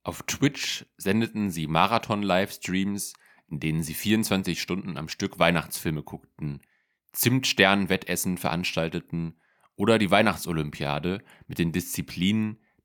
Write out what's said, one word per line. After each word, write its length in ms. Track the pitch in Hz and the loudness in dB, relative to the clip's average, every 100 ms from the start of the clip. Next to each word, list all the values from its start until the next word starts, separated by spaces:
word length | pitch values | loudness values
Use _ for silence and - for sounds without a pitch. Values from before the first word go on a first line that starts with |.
Auf 220 | - - | -8 -8
Twitch 640 | - - 143 143 - - - _ | -8 -2 -2 -2 -6 -6 -10 _
sendeten 540 | 98 110 113 107 101 | 0 2 0 0 -2
sie 160 | 85 76 | -2 0
Marathon-Livestreams, 1500 | 80 98 113 - 104 101 90 101 - - 92 98 101 - - _ _ _ | 4 4 2 0 -2 2 2 2 -4 -2 0 0 -2 -8 -12 _ _ _
in 100 | 78 | -6
denen 240 | 78 80 | -2 -2
sie 100 | 82 | -4
vierundzwanzig 680 | 80 101 110 107 95 92 82 | -4 2 2 2 0 0 -4
Stunden 380 | - 90 98 80 | -4 -6 -6 -10
am 120 | 80 | -10
Stück 280 | - 101 - | -6 -6 4
Weihnachtsfilme 640 | 85 85 71 - - 76 | 4 4 -2 -6 -4 -4
guckten, 640 | - - _ - 76 71 _ _ _ _ _ | -8 -16 _ -10 -8 -8 _ _ _ _ _
Zimtstern-Wettessen 1300 | - - 131 131 - 95 101 90 95 - 87 92 90 | -2 2 2 0 4 6 6 2 -2 -2 -4 -2 -2
veranstalteten 1000 | - 85 87 - 82 85 - 85 82 - _ _ _ - | -2 -2 -2 -2 -2 -4 -6 -6 -6 -10 _ _ _ -2
oder 240 | 101 113 | 4 4
die 100 | 98 | 6
Weihnachtsolympiade 1120 | 101 110 80 85 80 73 - 71 73 85 98 _ - - | 6 4 0 -4 -2 -4 -4 -4 -2 -4 -6 _ -20 -10
mit 140 | - | -2
den 120 | 85 | 0
Disziplinen 880 | 85 - - - - 92 110 107 110 _ _ | 0 -2 -8 -8 0 2 2 -2 -6 _ _